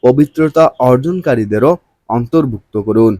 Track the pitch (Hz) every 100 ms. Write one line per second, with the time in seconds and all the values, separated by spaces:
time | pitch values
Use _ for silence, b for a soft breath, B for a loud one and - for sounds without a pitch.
0 | 123 135 147 - 156 160 160 - 127 127
1 | 151 185 165 120 104 107 135 175 _ _
2 | _ 120 120 165 151 107 _ 107 104 110
3 | 113